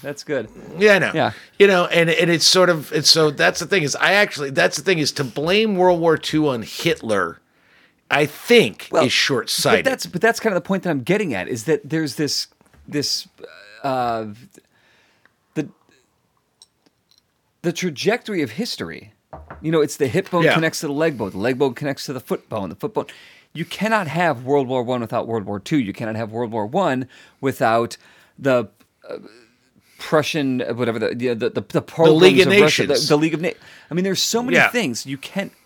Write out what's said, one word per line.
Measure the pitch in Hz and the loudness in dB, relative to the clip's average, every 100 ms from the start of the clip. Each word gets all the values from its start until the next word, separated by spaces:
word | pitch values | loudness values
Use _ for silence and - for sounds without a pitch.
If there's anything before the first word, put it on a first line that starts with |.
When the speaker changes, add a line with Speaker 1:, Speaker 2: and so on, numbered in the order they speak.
Speaker 1:
That's | 139 143 | -12 -12
good. | - 139 110 - - 160 | -6 -6 -6 -14 -12 2
Speaker 2:
Yeah, | 208 196 | 4 4
I | |
know. | 120 | 2
Speaker 1:
Yeah. | 156 117 - - - | 0 -2 -2 -4 4
Speaker 2:
You | 202 | 6
know, | 185 160 | 6 4
and, | 165 170 | 4 4
and | 160 170 | 4 2
it's | 165 - | 2 2
sort | 185 180 | 4 4
of, | 170 131 | 2 -2
and | 151 143 | -2 2
so | 160 156 | 4 2
that's | 139 170 - | 2 0 0
the | 165 | -2
thing | 196 | -2
is, | 143 - | 0 0
I | 156 | 2
actually, | 202 208 139 143 | 4 2 -2 -4
that's | 139 175 165 | 0 0 0
the | |
thing | 139 175 | -2 0
is | 143 | 0
to | - | -2
blame | 135 143 156 202 220 185 | -6 -4 0 2 2 4
World | 180 175 | 4 4
War | 170 151 | 2 2
Two | - 156 151 | 0 0 0
on | 123 | 0
Hitler, | 104 - 170 160 113 101 85 80 _ _ _ _ _ _ - | -6 -4 -2 -2 0 0 0 -4 _ _ _ _ _ _ -2
I | 135 151 | 0 0
think, | - - 233 127 87 - | -2 4 4 4 -2 -4
Speaker 1:
Well, | - 127 | 0 0
Speaker 2:
is | |
short-sighted. | - - 127 - - 139 120 269 | 0 0 -2 -2 -2 2 2 2
Speaker 1:
but | |
that's, | 262 170 | -2 -6
but | 175 | -2
that's | 226 226 | 0 0
kind | 226 | -2
of | 180 | -2
the | - | -2
point | 190 | -4
that | 180 | -2
I'm | 143 | -4
getting | 117 202 196 | -2 -2 -2
at, | 95 90 | -6 -6
is | 117 | -6
that | 110 147 135 | -2 -2 -2
there's | 160 156 - | -4 -4 -4
this, | 147 - - _ _ _ - | -4 -4 -8 _ _ _ -10
this, | 143 131 - - _ - 82 101 107 | -6 -4 -6 -8 _ -20 -20 -20 -10
uh, | 135 131 120 113 110 104 127 _ _ _ _ _ _ _ _ _ _ | -4 -2 -2 -4 -6 -12 -20 _ _ _ _ _ _ _ _ _ _
the, | 156 147 _ _ _ _ _ _ _ _ _ _ _ _ _ _ _ _ _ _ _ | -10 -10 _ _ _ _ _ _ _ _ _ _ _ _ _ _ _ _ _ _ _
the | 170 | -6
trajectory | 165 180 135 147 240 - 196 | -4 -4 -4 -2 -2 -2 -4
of | 131 | -4
history. | 120 240 - 82 78 107 _ _ - - - | -4 -8 -8 -10 -12 -18 _ _ -20 -20 -10
You | 151 | -2
know, | 160 | 2
it's | 147 - | 0 0
the | 139 | -2
hip | 156 196 | -2 -2
bone | 175 | 2
Speaker 2:
Yeah. | 160 | 4
Speaker 1:
connects | 120 160 - | 4 0 -4
to | 156 | -6
the | |
leg | 143 165 123 | -2 -2 -2
bone, | 101 | -6
the | 90 | -4
leg | 113 131 | -2 0
bone | 143 | 0
connects | 120 143 135 - | -2 -8 -8 -8
to | |
the | 127 | -10
foot | - 185 - | -6 -8 -6
bone, | 110 95 | -8 -8
the | - | -8
foot | 147 | -8
bone. | 147 120 - - - _ | -6 -8 -10 -20 -20 _
You | 147 | -12
cannot | 170 - 214 220 160 | -10 -4 -2 0 -2
have | 156 175 120 | 0 0 0
World | 127 143 127 | 0 0 0
War | 131 | -2
One | 120 127 | -2 -4
without | 113 120 67 | -4 -4 -4
World | 113 | -4
War | 98 101 | -4 -8
Two. | - 156 | -2 -2
You | 101 | -2
cannot | - 110 110 | -4 -6 -6
have | 113 | -6
World | 110 120 | -6 -6
War | 113 104 | -4 -4
One | 165 180 127 127 - - _ | -2 -2 -2 -6 -14 -20 _
without | 135 127 120 117 123 - _ _ _ - | -4 0 2 2 0 -6 _ _ _ -6
the, | 135 123 107 _ _ _ - | 0 2 0 _ _ _ -16
uh, | - - 117 113 _ _ _ _ - | -16 -16 -20 _ _ _ _ _ -16
Prussian, | - 160 143 165 135 127 | -2 0 0 -2 -2 -2
uh, | - | -4
whatever, | 117 120 113 | -2 -2 -2
the, | 110 | -2
the, | 120 123 | -2 -4
the, | 117 113 | -2 -2
the, | - | -4
the | 101 - | -4 -4
Speaker 2:
The | - - 160 | -4 2 6
League | 156 185 180 | 8 8 8
Speaker 1:
pogroms | 180 | 6
Speaker 2:
of | |
Speaker 1:
of | 202 | 6
Russia, | 151 - | 6 4
the, | 107 | 2
Speaker 2:
Nations. | 139 151 | 0 2
Speaker 1:
the | 147 | 2
League | 160 | 0
of | 151 | -4
Na-, | 175 - - - - | -6 -8 -16 -20 -8
I | |
mean, | 175 | -4
there's | 190 180 | -2 -2
so | - 226 | -2 -2
many | 247 165 | 0 4
Speaker 2:
Yeah. | 117 | 4
Speaker 1:
things. | 240 165 113 131 | 2 -2 -4 -8
You | 139 | -10
can't, | - 196 196 _ | -10 -8 -8 _